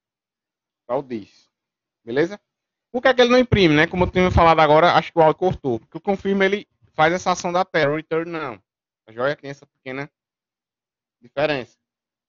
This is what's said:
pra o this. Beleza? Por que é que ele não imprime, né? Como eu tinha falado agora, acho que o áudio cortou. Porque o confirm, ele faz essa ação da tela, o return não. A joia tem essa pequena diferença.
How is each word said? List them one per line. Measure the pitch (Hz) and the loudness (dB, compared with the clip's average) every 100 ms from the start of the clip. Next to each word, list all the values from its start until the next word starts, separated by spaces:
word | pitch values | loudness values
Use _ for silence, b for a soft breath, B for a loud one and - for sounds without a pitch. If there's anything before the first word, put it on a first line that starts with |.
| _ _ _ _ _ _ _ _ _ | _ _ _ _ _ _ _ _ _
pra | 123 | -8
o | |
this. | 135 120 95 _ _ _ _ _ _ _ 117 | -8 -12 -14 _ _ _ _ _ _ _ -8
Beleza? | 120 170 208 _ _ _ _ _ | -4 -4 -6 _ _ _ _ _
Por | 240 | -4
que | 262 | -2
é | |
que | 254 | 2
ele | 240 | 4
não | 247 | 4
imprime, | 247 214 175 147 | 2 2 4 4
né? | 165 | 0
Como | 180 180 | 0 -2
eu | |
tinha | 185 180 | 0 0
falado | 175 170 160 | 4 4 4
agora, | 156 151 170 | 4 4 4
acho | 139 165 | 2 0
que | 170 | 2
o | |
áudio | 156 151 | 2 2
cortou. | 180 - 139 113 | -4 -4 -6 -6
Porque | - 165 | -8 -12
o | |
confirm, | - 196 196 196 | -6 -4 -2 0
ele | 190 202 - _ _ | 0 -2 -8 _ _
faz | - 156 | -2 0
essa | 180 185 | 0 -2
ação | 180 180 | -4 -2
da | 175 190 | -4 -2
tela, | 170 147 | -2 -2
o | 151 | -2
return | 151 160 165 | -4 -6 -6
não. | 165 143 104 _ _ _ _ _ | -10 -12 -14 _ _ _ _ _
A | |
joia | 110 131 147 | -6 -6 -6
tem | 139 | -12
essa | 139 _ | -16 _
pequena | _ 131 131 147 _ _ _ _ _ _ _ _ _ _ _ | _ -14 -12 -14 _ _ _ _ _ _ _ _ _ _ _
diferença. | 120 - 151 143 113 _ _ _ _ _ | _ -6 -4 -4 -8 _ _ _ _ _